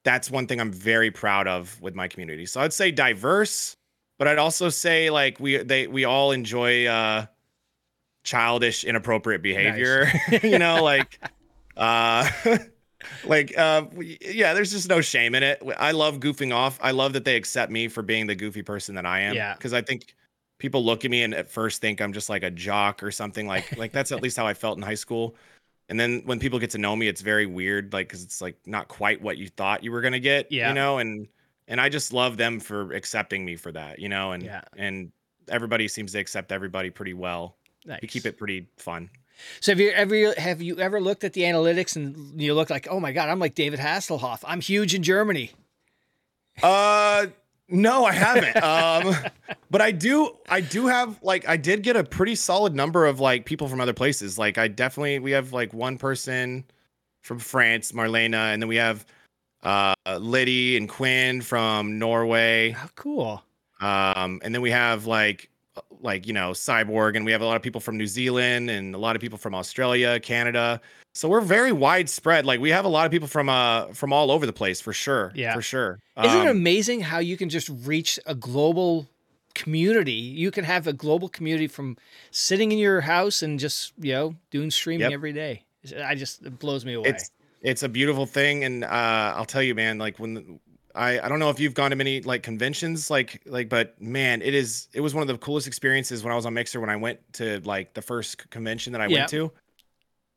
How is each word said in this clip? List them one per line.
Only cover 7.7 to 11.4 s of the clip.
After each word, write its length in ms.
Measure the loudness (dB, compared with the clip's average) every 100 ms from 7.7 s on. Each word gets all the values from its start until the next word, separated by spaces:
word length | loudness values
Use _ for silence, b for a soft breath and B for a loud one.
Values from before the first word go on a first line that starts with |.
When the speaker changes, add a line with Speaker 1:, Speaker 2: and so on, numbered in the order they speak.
| _ _ _ _ _
Speaker 1:
childish, 600 | -2 2 4 4 2 0
inappropriate 580 | -2 -2 0 0 0 0
behavior. 680 | 0 2 2 2 2 4 4 2 2
Speaker 2:
Nice. 120 | 2
Speaker 1:
<laughs> 0 |
You 160 | 4 4
know, 240 | 4 4
like, 380 | 4 4 0 -8 -16 -16